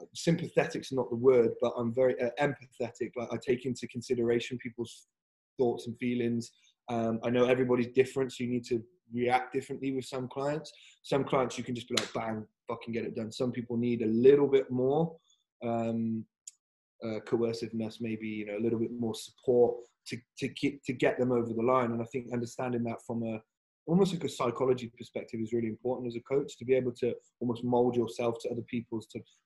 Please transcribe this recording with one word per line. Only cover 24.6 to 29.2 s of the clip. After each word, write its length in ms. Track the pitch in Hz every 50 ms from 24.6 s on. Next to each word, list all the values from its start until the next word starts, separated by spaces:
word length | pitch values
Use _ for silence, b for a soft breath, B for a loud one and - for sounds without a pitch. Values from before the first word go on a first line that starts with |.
| 127 131 131 123 123 117 -
perspective 420 | - 107 - - 107 - - - 113
is 140 | 110 110 120
really 140 | 117 113
important 400 | 110 107 - - 123 127 127 127
as 80 | 120 117
a 60 | 117
coach, 360 | - - 135 139 - - -
to 80 | - 120
be 80 | 127 131
able 180 | 127 123 123 120
to 200 | - 127 117 - - - _ _ _
almost 240 | 120 123 117 117 123
mold 320 | 123 120 120 123 123 120
yourself 400 | 120 113 - - - 120 117 113 -
to 80 | - -
other 120 | 120 117 113
people's, 440 | - 127 117 113 - 117 110 -
to, 120 | - - 113